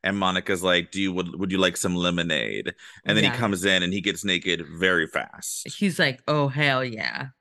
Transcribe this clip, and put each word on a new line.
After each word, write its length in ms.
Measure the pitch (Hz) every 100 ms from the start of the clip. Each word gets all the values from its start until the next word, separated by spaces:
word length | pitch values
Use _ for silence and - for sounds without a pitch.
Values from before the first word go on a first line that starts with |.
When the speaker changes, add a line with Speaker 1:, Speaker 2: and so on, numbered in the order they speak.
Speaker 1:
and 140 | 95 101
Monica's 460 | 92 92 92 92
like, 280 | 92 87 85
"Do 100 | 95
you, 120 | 98
would, 260 | 90 87 80
would 140 | 95
you 60 | 95
like 180 | 92 85
some 180 | 98
lemonade?" 800 | 90 90 87 85 76 55 52 - - - -
And 120 | - 107
then 60 |
he 60 | 104
Speaker 2:
Yeah. 0 |
Speaker 1:
comes 340 | 123 113 95 98
in, 160 | 92
and 100 | 90
he 80 | 98
gets 240 | 101 87
naked 400 | 98 90 92 85 76 82
very 280 | 92 87 80
fast. 720 | - - - - - - -
Speaker 2:
He's 220 | 202 156
like, 240 | 151 127 -
"Oh, 200 | 151 139
hell 360 | 135 147 131
yeah." 440 | 127 107 62 58 135 _